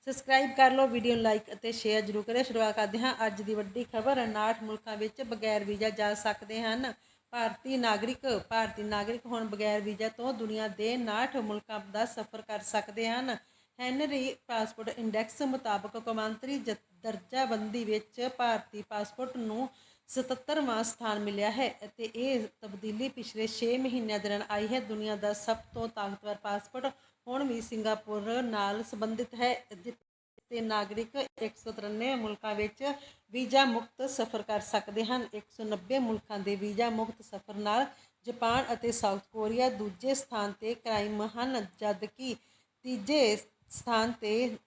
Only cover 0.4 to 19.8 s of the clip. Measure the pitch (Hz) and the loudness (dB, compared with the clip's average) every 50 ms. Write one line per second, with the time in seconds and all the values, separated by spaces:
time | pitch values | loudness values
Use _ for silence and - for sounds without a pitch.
0.4 | 277 269 277 - 262 254 254 269 269 262 226 240 214 240 240 233 226 220 214 220 | 6 6 8 10 10 10 10 8 6 6 6 2 4 4 4 4 6 4 4 4
1.4 | 214 - - 196 - 233 226 226 - 220 214 220 214 202 202 214 208 226 233 240 | 0 -4 -14 -8 -6 -6 -6 -2 0 4 4 4 2 2 0 -2 0 2 2 2
2.4 | 254 254 226 226 220 214 214 - 214 202 196 226 240 262 247 - 226 220 202 190 | 2 2 4 4 4 4 4 2 0 0 2 0 2 0 2 2 2 0 0 -2
3.4 | 214 196 220 208 208 196 - 240 240 - - 220 214 254 277 254 240 220 214 214 | -2 -2 0 0 -2 -2 -4 -6 -6 -2 -2 0 2 4 4 4 2 0 0 2
4.4 | 214 220 226 226 226 220 214 214 _ 233 214 208 214 220 - - 269 226 233 214 | 2 2 2 0 -2 -6 -6 -6 _ -8 -6 -4 -4 -4 -4 -6 -6 -6 -4 -2
5.4 | 214 220 214 214 202 196 208 202 214 220 208 220 214 208 208 208 - 220 208 - | 0 2 2 2 2 0 -2 0 0 0 2 2 2 2 2 0 0 -2 -2 -2
6.4 | 214 202 220 226 233 220 220 240 262 254 214 _ _ _ _ _ _ _ - 240 | -6 -8 -6 -2 0 0 0 0 -2 -4 -6 _ _ _ _ _ _ _ -4 0
7.4 | 233 226 233 - - 262 269 254 240 233 214 202 208 233 254 - - 269 240 196 | 0 0 -2 -4 -4 -2 0 2 4 4 4 4 2 -2 -4 -2 0 0 0 0
8.4 | - - 226 226 226 208 - - 208 214 214 208 202 208 233 240 - 240 247 226 | 0 0 2 2 2 2 -2 -4 -4 -2 0 -2 0 -2 -4 -6 -4 -4 -4 -2
9.4 | 220 220 208 202 214 208 208 214 202 208 214 190 220 220 220 - 240 262 269 214 | -2 -2 -2 0 0 2 2 2 0 -2 -4 -2 -2 -4 -2 -2 -4 -4 -2 -2
10.4 | 226 214 214 214 220 214 196 - 208 220 240 254 240 220 208 220 247 269 269 269 | -4 -4 -2 -2 -2 -4 -2 -2 -2 0 0 0 -2 0 0 0 0 0 0 -2
11.4 | 220 214 208 208 - - 220 208 196 196 196 208 226 233 - - 214 - - 214 | -2 -2 -4 -6 -6 -6 -8 -8 -8 -6 -2 -2 -2 0 -2 -8 -8 -8 -8 -14
12.4 | 214 - 214 208 208 - - 214 208 - 202 214 226 226 226 247 262 262 233 220 | -10 -6 -8 -6 -6 0 0 0 0 0 -4 -2 0 0 0 0 0 -2 -4 -4
13.4 | - _ _ _ _ _ _ - 247 254 254 269 302 294 285 269 254 269 262 - | -6 _ _ _ _ _ _ -6 -4 -2 0 0 0 0 0 0 0 -2 -4 -6
14.4 | _ - 240 226 220 220 - - 220 220 - - 233 220 208 214 226 220 - - | _ -4 -2 0 0 -2 -4 -8 -8 -6 -6 -2 -2 0 0 0 0 -2 -2 -2
15.4 | 294 269 262 262 262 226 208 196 196 208 - 226 226 233 226 220 214 220 220 214 | 0 0 0 0 0 0 0 0 -2 -4 -10 -8 -4 -2 -2 0 0 -2 -4 -4
16.4 | - 262 277 269 220 226 208 - _ _ _ _ - 226 214 190 - - - 254 | -6 -4 -4 -4 -2 -4 -4 -4 _ _ _ _ -6 -6 -6 -6 -8 -4 0 0
17.4 | 262 226 226 214 214 214 208 240 226 208 214 214 214 - _ - 240 254 247 - | 2 2 2 -2 -2 -2 -2 -2 0 0 0 0 -2 -4 _ -4 -4 -4 -2 0
18.4 | 247 240 226 214 214 - - 208 208 _ 214 208 208 208 - - 254 254 254 254 | 2 2 2 2 -2 -6 -12 -12 -10 _ -4 -4 -4 -4 -4 -6 -6 -6 -4 -4
19.4 | 233 220 214 226 262 254 - - | -4 -2 -2 -2 -4 -4 -6 -14